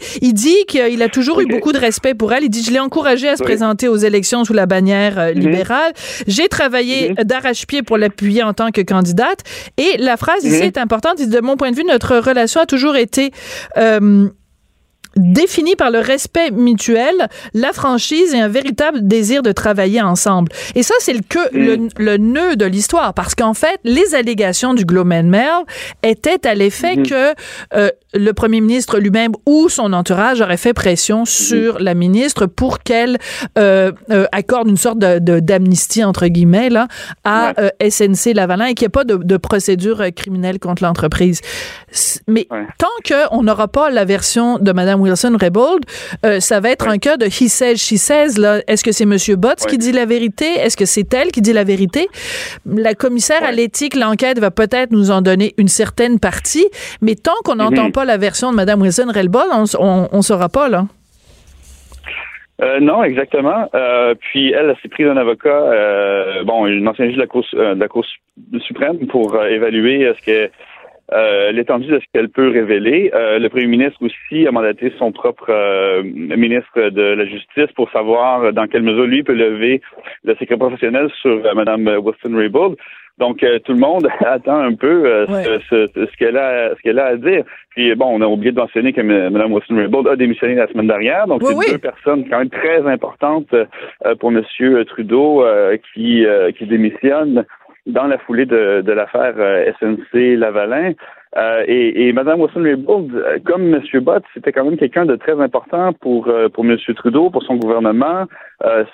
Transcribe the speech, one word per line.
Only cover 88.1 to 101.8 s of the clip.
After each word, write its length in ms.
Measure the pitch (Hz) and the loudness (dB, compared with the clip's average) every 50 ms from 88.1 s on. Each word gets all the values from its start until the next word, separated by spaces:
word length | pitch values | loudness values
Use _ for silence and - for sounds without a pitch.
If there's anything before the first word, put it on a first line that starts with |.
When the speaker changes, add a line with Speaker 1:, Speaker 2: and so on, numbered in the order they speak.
| 117 | 0
Speaker 2:
on 40 | 107 | 0
a 60 | 110 107 | 0 0
oublié 240 | 107 104 104 127 | 0 0 0 -2
de 80 | 123 123 | 0 -2
mentionner 320 | 117 - - 113 120 131 | -4 -2 -2 -2 -2 0
que 80 | 131 131 | -2 -2
M-, 300 | 113 107 107 98 92 92 | 0 2 2 2 2 0
Madame 220 | 101 104 110 110 107 | 0 0 0 0 0
Wilson-Raybould 520 | 104 - - 117 110 104 98 113 135 127 113 | -2 -2 -2 -2 -2 0 0 0 0 2 2
a 60 | 139 | 2
démissionné 400 | 127 127 117 110 - 123 120 123 | 2 2 0 0 0 -2 0 0
la 120 | 123 113 - | 0 0 0
semaine 180 | - 110 107 | -2 -2 0
dernière. 400 | 110 107 101 107 123 156 190 214 | 0 0 0 0 -2 0 0 0
Donc, 140 | 190 143 120 | 0 -2 0
Speaker 1:
Oui, 60 | 240 277 | 0 0
Speaker 2:
c'est 40 | 285 | 0
Speaker 1:
oui. 100 | 311 415 427 | 0 0 0
Speaker 2:
deux 60 | - 139 | -2 -2
personnes 500 | - 131 - - - 143 147 143 127 135 | -6 -8 -10 -4 -2 -2 0 0 -2 -2
quand 100 | 123 123 | -2 -2
même 120 | 131 127 | -2 -4
très 360 | - - - 160 165 160 143 | -4 -4 -2 0 0 2 2
importantes, 640 | 143 131 117 - - - _ - 143 156 160 147 - 123 | 0 -2 -2 -4 -8 -6 _ -4 -2 -2 -4 -4 0 0
euh, 600 | 117 107 - - - - - - _ - 110 117 - | 0 0 -2 -6 -16 -18 -18 -14 _ -4 -4 -2 0
pour 100 | - 120 | 0 0
Monsieur 540 | 117 110 107 - - - 127 131 131 117 110 | 0 0 -2 -4 -6 -2 2 2 2 2 0
Trudeau, 580 | - - - 110 101 113 131 143 151 147 139 | -2 -6 -10 -4 0 2 2 2 4 4 4
euh, 360 | 127 117 107 104 101 95 104 110 - - - | 4 4 4 2 2 2 0 -2 -6 -12 -10
qui, 300 | 110 113 120 117 117 110 | -4 -2 0 2 4 4
euh, 260 | 107 104 101 90 87 | 4 4 2 2 0
qui 140 | - - 113 | -2 -4 -4
démissionnent 800 | 104 117 110 110 104 - - - 135 139 156 156 147 127 120 107 - - _ _ - _ _ _ | -2 0 0 0 0 -2 -2 -2 0 0 0 0 0 0 0 -2 -2 -12 _ _ -20 _ _ _
dans 200 | 127 120 127 135 | -6 -4 -2 0
la 120 | 139 135 123 | 0 -2 -4
foulée 260 | - - 117 117 139 | -4 -4 -2 -2 0
de, 360 | 127 117 113 107 98 101 98 | 2 2 2 2 2 0 0
de 100 | 95 104 | 0 0
l'affaire, 420 | 104 107 104 - - 123 127 127 110 110 | 0 -2 -2 -2 -2 -2 -2 -2 0 0
euh, 260 | 101 98 98 90 - | 0 0 2 2 0
S 80 | 110 104 - | 0 -2 -2
N 140 | 113 110 110 104 - - | -4 -4 -4 -4 -8 -4
C 240 | - 120 123 123 123 | 0 2 2 2 2
Lavalin. 560 | 117 113 110 101 104 101 107 123 151 175 185 160 - - - - - _ _ - | 2 0 0 0 -2 -2 -2 -2 -2 -2 -4 -6 -8 -14 -20 -20 -20 _ _ -4
Euh, 260 | - 110 113 113 113 107 | -2 -2 0 0 -2 0
et, 400 | - 120 123 | 0 0 2